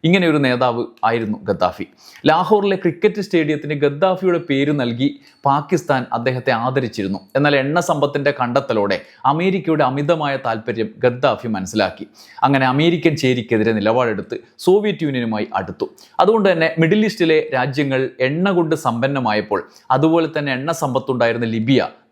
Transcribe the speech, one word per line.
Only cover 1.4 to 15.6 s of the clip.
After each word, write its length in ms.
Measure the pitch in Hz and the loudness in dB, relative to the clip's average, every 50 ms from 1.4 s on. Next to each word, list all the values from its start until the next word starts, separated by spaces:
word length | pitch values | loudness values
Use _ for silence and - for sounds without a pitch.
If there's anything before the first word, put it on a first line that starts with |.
| - | -4
ഗദ്ദാഫി. 380 | - 98 - - 87 - - 92 - _ _ - - - - - 156 | -4 -2 0 0 -2 -2 -6 -14 -14 _ _ -20 -20 -20 -2 2 2
ലാഹോറിലെ 480 | 156 170 180 - 214 208 196 196 190 190 - | 2 2 4 2 2 2 4 0 -2 0 -2
ക്രിക്കറ്റ് 380 | 175 151 - - 208 - 208 190 | -4 -2 2 0 0 0 0 -6
സ്റ്റേഡിയത്തിന് 500 | 202 - 165 156 147 156 147 156 147 151 143 147 | 0 0 0 2 2 -2 -4 -4 -6 -2 0 0
ഗദ്ദാഫിയുടെ 560 | 139 143 143 190 190 185 185 190 185 170 165 170 - | 0 2 2 0 0 0 0 0 0 0 0 0 -2
പേര് 240 | 139 135 139 147 147 143 | 0 0 2 0 0 0
നൽകി 280 | 123 120 117 117 135 143 - - _ - _ _ _ | 0 -2 -2 0 -2 -2 -2 -6 _ -20 _ _ _
പാകിസ്ഥാൻ 540 | 139 139 147 147 - 185 151 - - 143 127 120 - - | 0 0 0 0 -2 -2 -2 0 0 0 0 0 -4 -6
അദ്ദേഹത്തെ 340 | 120 117 131 127 127 120 135 123 113 117 | -2 -2 -2 -2 0 0 0 0 0 -2
ആദരിച്ചിരുന്നു. 540 | 127 131 139 127 110 - - 98 95 98 95 - _ _ | -2 -2 -2 -4 -4 -4 -4 -4 -4 -4 -6 -10 _ _
എന്നാൽ 160 | 135 147 147 143 139 131 | 0 2 2 2 2 0
എണ്ണ 160 | 143 151 175 165 - | 0 0 0 0 0
സമ്പത്തിൻ്റെ 420 | 160 147 143 139 139 147 139 143 139 - | 0 0 0 -2 -2 -2 -2 -2 -2 0
കണ്ടെത്തലോടെ 580 | 127 120 120 117 113 - 117 107 101 101 95 85 - - - - - 131 | -4 0 0 -2 0 0 0 0 0 0 -2 -4 -4 -14 -20 -2 0 0
അമേരിക്കയുടെ 520 | 143 160 175 190 185 190 147 165 160 147 143 127 | 0 2 0 0 0 0 0 -2 0 2 2 0
അമിതമായ 460 | 131 139 147 147 170 160 151 143 139 131 131 | 0 -2 0 0 0 0 0 -4 -4 -4 -4
താല്പര്യം 440 | 120 113 110 110 - 110 113 110 107 - - 127 | -4 -4 -4 -4 -6 -4 -4 -4 -6 -4 0 0
ഗദ്ദാഫി 460 | 123 120 123 135 135 110 - - 117 107 | 0 0 2 0 0 0 0 -4 -6 -6
മനസ്സിലാക്കി. 520 | 95 95 92 - 107 98 90 - - - - _ - - - - - - | -4 -6 -4 0 0 0 0 -2 -8 -16 -18 _ -20 -20 -20 -6 -2 0
അങ്ങനെ 220 | 131 139 135 131 127 127 | 2 2 2 2 2 2
അമേരിക്കൻ 420 | 143 156 170 170 160 - 165 147 - - | 2 2 2 0 2 2 0 0 2 2
ചേരിക്കെതിരെ 500 | 127 127 123 107 - 120 107 107 113 113 107 | 0 0 0 0 0 0 2 2 2 0 2
നിലപാടെടുത്ത് 580 | 101 110 117 127 127 117 107 95 90 - - - - _ _ _ - | 2 2 2 2 0 0 -2 -4 -6 -10 -12 -12 -12 _ _ _ 2
സോവിയറ്റ് 400 | 180 185 208 208 214 190 - 160 | 4 4 4 2 0 -2 -2 -4
യൂണിയനുമായി 400 | 147 135 127 120 113 110 107 104 - - | -2 -2 -2 -2 -2 -2 -4 -4 -4 -4
അടുത്തു. 280 | 95 | -6